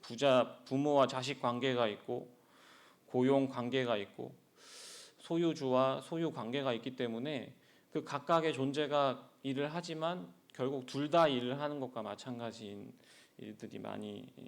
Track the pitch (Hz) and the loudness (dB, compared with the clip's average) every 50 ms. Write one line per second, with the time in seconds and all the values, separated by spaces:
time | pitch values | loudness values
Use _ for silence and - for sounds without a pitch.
0 | - - 117 113 139 139 131 127 117 120 - - - - 131 135 143 147 147 139 | -12 -12 -4 2 6 6 8 8 6 4 0 -16 -8 -2 0 2 2 4 6 6
1 | 131 120 127 131 127 131 143 131 - 123 120 123 123 135 127 120 120 110 101 - | 6 6 4 -4 -4 -4 -4 -2 0 -2 0 2 0 2 2 4 2 2 0 -4
2 | - - 120 - - - - _ _ _ _ - - - - - - - - _ | -6 -6 -6 -6 -6 -10 -20 _ _ _ _ -20 -20 -20 -20 -20 -20 -20 -20 _
3 | _ - - 127 127 131 135 139 135 131 131 123 120 120 123 131 127 120 117 104 | _ -2 0 2 4 6 6 4 4 2 -2 -4 -4 0 0 0 2 2 0 0
4 | 101 - - - 120 131 131 - _ _ _ _ - - - - - - - - | 0 -6 -8 -12 -12 -12 -12 -18 _ _ _ _ -20 -20 -20 -18 -18 -18 -18 -18
5 | - - - _ - - 170 165 175 165 156 135 139 131 127 127 131 131 135 143 | -20 -20 -20 _ -6 -2 0 2 2 2 2 0 0 4 6 6 6 4 2 0
6 | 135 - 170 165 165 156 143 135 113 113 123 143 139 131 120 113 - 135 127 - | -4 -6 -4 -2 -2 -2 -2 -4 -6 -4 -4 -2 0 0 0 -2 -4 -8 -4 -4
7 | 127 117 113 113 127 151 151 127 104 - - _ _ _ - - _ _ - 156 | -4 -4 -2 -4 -4 -4 -6 -6 -8 -10 -16 _ _ _ -20 -20 _ _ -8 -6
8 | - - 139 143 131 - 170 165 160 160 143 127 135 135 139 147 151 139 147 147 | -6 -4 -6 -6 0 4 2 4 4 2 0 0 -2 -2 0 -2 -2 0 2 2
9 | 143 139 123 123 - - _ _ _ 135 135 135 143 147 151 175 170 170 165 156 | 2 2 0 -2 -8 -20 _ _ _ -6 -2 -2 -4 -2 -4 -6 -6 -6 -8 -4
10 | 160 165 175 180 180 - - _ _ _ - - 131 131 143 135 127 - - 135 | -4 -4 -4 -4 -8 -12 -18 _ _ _ -6 -4 -2 -2 -2 -4 -6 -6 -4 -4
11 | 147 147 139 170 165 156 135 123 123 123 131 143 147 147 147 147 131 127 - 120 | -2 4 6 6 6 6 4 2 0 -2 -2 -2 -4 -4 -4 -4 -6 -6 -6 -8
12 | 107 104 101 104 - 135 123 117 117 113 107 - 113 101 101 101 101 - - _ | -6 -6 -8 -8 -8 -10 -8 -6 -6 -8 -8 -10 -12 -12 -12 -12 -14 -16 -18 _
13 | _ - - - - _ _ - - 107 107 104 113 107 - 107 104 104 101 104 | _ -20 -20 -20 -20 _ _ -16 -14 -14 -14 -12 -14 -12 -12 -10 -8 -8 -8 -8
14 | 107 104 104 104 - - _ - - | -8 -8 -10 -10 -12 -16 _ -18 -18